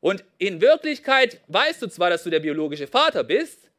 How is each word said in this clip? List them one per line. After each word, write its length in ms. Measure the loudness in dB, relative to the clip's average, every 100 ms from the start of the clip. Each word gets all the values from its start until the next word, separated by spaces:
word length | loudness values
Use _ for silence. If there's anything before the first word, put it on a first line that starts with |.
Und 220 | -2 -2 -8 _
in 220 | -6 2
Wirklichkeit 800 | 4 4 0 -6 0 2 2 -2 _
weißt 340 | 0 0 -2
du 60 | -10
zwar, 220 | -2 0
dass 140 | 0
du 60 | 0
der 120 | -2
biologische 460 | -2 -4 -4 -6 -4
Vater 360 | 0 0 0
bist 480 | 0 -2 -2 -12 _